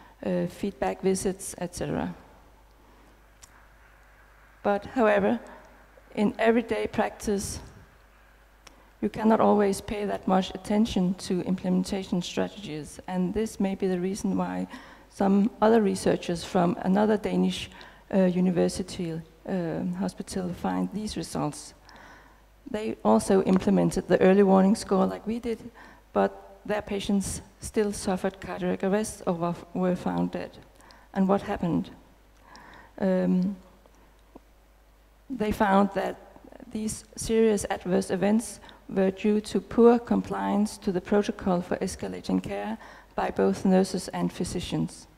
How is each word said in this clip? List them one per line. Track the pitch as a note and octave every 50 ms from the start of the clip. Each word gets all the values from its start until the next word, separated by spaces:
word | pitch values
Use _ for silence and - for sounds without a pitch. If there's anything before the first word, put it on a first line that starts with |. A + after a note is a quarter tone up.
| - - - - -
uh, | G3+ F3+ F3+ F3
feedback | F3 - - - G3+ - - F#3+ F#3 F#3+ -
visits, | - F#3+ F#3+ F#3 - G3+ F3+ - - - - -
et | F3+ E3+ -
cetera. | - D#3+ D3 - - E3 F#3 E3+ - - - - - - - - - - - _ _ - - - - - - - - - - _ _ - - - - - - _ - - - - - - - - - - - - - - - - -
But | - G3+ G3+ G3+ -
however, | - - C4 A3+ G#3 G#3 G#3 F#3+ G#3+ A#3+ A#3 - - - - - - - - - - - - - - -
in | - G#3 G#3 - -
everyday | A3 A3+ A3+ A#3+ A3+ - A3 G#3 G#3+
practice, | G#3 - - G#3 - - - - A3+ G3+ G3 G#3 - - - - - - - - - _ - _ - _ _ - - - - - _ _ _ - - - - - - _ -
you | A3+ G#3
cannot | - A#3+ G#3+ A3 A3+ -
always | - G3+ G#3 G#3 G#3 G3 G3 -
pay | - - A3+ G#3 G#3
that | G3 G3 G3 -
much | - F#3 F#3 F#3+ - -
attention | G3 - - G#3 G#3+ A3+ A#3 - G3+ F3+ F3+ F#3+
to | - - - F#3+ F3
implementation | - - F#3 F#3 - F#3 F3+ F#3 F#3 - G#3 G3 F#3+ - G3 F3
strategies, | F3 - - G3+ F#3 F3+ - G#3 G3+ - D3 D#3 C#3+ - - - -
and | - F#3 F#3 F#3 F3 G3+
this | G#3 A3 A3+ - -
may | G3 F#3+ G3
be | F#3+ G3+
the | F#3+ F#3 F3
reason | F3 F#3+ G3 - - G3 F#3
why | F#3 F3+ F3+ F#3 F3+ F#3 - - - - - - - - -
some | - - G3+ F#3+ G3 G3+ G3 A#3+ - -
other | G#3+ A3 A3+ A#3
researchers | G#3 G3 F#3+ F#3+ - F#3 F3 F#3 - - F3 E3+ -
from | - - F#3 F3 F3 - -
another | - F#3+ F#3+ G3+ G#3+ G#3 A3
Danish, | G#3 - F#3+ F3+ F3+ F#3 F#3+ F3+ - - - - - - - - - - -
uh, | - F#3+ F#3
university, | F3+ F3 F3+ F3+ F#3 F3 F3 F3+ F3+ - - F#3+ - - - F3+ E3 D#3+ E3 E3 - - - - -
uh, | G3 F#3 E3+ D#3+ D#3 E3 F#3+ F#3 F3 F3+
hospital | G3 F#3 - - G3+ - - F#3+ F3+ F3+
find | F3+ - - F#3+ F#3 F3+ F#3 F#3
these | F#3+ G3+ G#3+ G#3+ -
results. | - E3 - - - D3 D3+ - - - - - - - - - - - - - - - - - _ _ _ _ _ - -
They | - G#3+ A3 A3 A3 - -
also | G#3+ A3 A3+ - - G3 F#3+
implemented | - - F#3+ F#3+ - G#3 G3 F3 F3 E3+ - F#3+ -
the | - F3+ -
early | - F#3 F#3+ G3+
warning | G3+ F#3+ F#3+ F#3+ F#3+ G3 A3
score | - - - G3+ F#3+ F#3+
like | F#3+ F#3 F#3 -
we | G#3+ A3+ A#3+
did, | A#3 A#3+ A3+ A3 - A#3 - - - - - - _ _
but | - G#3 G3 G3 - - - - - - -
their | - G3+ G#2
patients | - - G3+ G3 - - G3+ G3 F#3+ - - - - - - -
still | - - - A3+ G#3 G#3
suffered | G3+ - - G#3 F#3 F#3 - F#3+ - -
cardiac | - - F3+ F3+ F3+ F3+ F#3 F#3+ -
arrest | F#3+ F#3+ G#3+ A3 G#3+ - - -
or | - F3+
wa-, | E3 E3+ E3+ E3+ - - - -
were | F3+ F#3 F3+ F3+
found | F3+ - F#3 F3+ F3 F3+ F3+
dead. | - F3 F3+ - - - - - _ - - - - - - - -
And | G3 F#3+ F#3
what | G3+ G3
happened? | G3 - - - - E3+ D#3 - F#3+ - - - - _ _ _ _ _ _ _ - - - - - - - - - - - -
Um, | G3+ F#3+ F#3 F#3 F3+ F3+ F#3 F#3 F3+ G3 G3 - - - - _ _ _ _ _ - _ _ _ _ _ - - _ _ _ _ _ _ _ _ _ _ _ _ _ _ _ _ _ -
they | C4+ A#3 G#3+ G#3+
found | G#3 - A3 G3 F#3+ G3 G3+ G3 -
that | F#3+ F#3 F#3 F3+ - - - - - - - - - - -
these | - G#3+ A3 G#3+ - - - - -
serious | - - - A3+ A3 A3+ A3 G#3 G3 - -
adverse | - G#3 - F3+ F3+ G3 F#3+ -
events | - F3+ F#3 G3+ G#3+ A3+ A#3 - - - - - - - - -
were | - G3 F#3+ F#3+
due | F#3+ - - G#3+ G#3 G#3+
to | G#3 - - G3
poor | F#3 - - A#3+ A#3 A#3 A#3+ A#3
compliance | A#3 - G#3 G3 F#3 - G3+ G3 G3 G3 G3+ G3+ G#3 G#3+ - -
to | - G3+
the | F3+ F3+
protocol | - - G#3 G#3 G#3 - G#3+ - - G3 F3+ F3
for | F3+ - -
escalating | - F#3+ F#3 - - G3+ F#3+ F#3 F3+ F3+ - F#3 F#3
care | - - G3+ G3+ G3+ G#3 A3 - - - - - - - -
by | - F#3+ F#3
both | F#3 - F#3+ G3 G3 - -
nurses | F#3+ F#3 F#3 F#3+ - - F3+ - -
and | - F3 F3 F3
physicians. | - - F3+ - - F3+ - - E3 D#3+ D#3+ F3 - - - - _